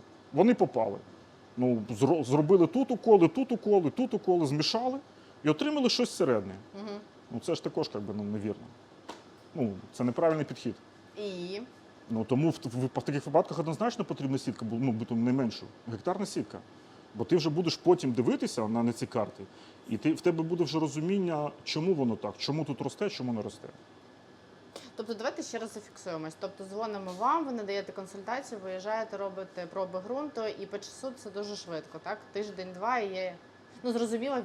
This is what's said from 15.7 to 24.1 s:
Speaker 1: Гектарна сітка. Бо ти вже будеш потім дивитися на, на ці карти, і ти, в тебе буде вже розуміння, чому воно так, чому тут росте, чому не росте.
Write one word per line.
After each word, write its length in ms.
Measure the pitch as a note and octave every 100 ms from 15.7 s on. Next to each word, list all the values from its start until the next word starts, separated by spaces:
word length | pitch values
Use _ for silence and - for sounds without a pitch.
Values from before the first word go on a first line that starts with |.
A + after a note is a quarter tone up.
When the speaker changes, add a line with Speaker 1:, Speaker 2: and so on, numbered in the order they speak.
| - -
Speaker 1:
Гектарна 340 | A2+ E3+ F#3+ G3
сітка. 340 | D#3+ G#2+ F#2 - - - - - G#2+
Бо 80 |
ти 120 | - E3
вже 140 | D#3
будеш 280 | D3+ E3 -
потім 340 | F3 F3 C3+
дивитися 560 | A#2+ B2 C#4 - - G#2+
на, 160 | A#2
на 100 | A#2+
ці 120 | A#2 A#2+
карти, 380 | A#2+ G2 - F#2+ - - - -
і 80 | A2
ти, 160 | D3+
в 80 | D#3
тебе 220 | F3+ E3
буде 200 | D#3+ F3
вже 160 | D3 D#3
розуміння, 720 | D3+ D3 E3 G3+ F3+ D3+ D3 -
чому 300 | - D#3 F3
воно 220 | D#3+ B2 G#2
так, 180 | G#2 -
чому 280 | - D3+ D3
тут 160 | C3
росте, 280 | C#3+ - G#3
чому 240 | - B2+
не 80 | A2+
росте. 260 | G2+ - - - - - -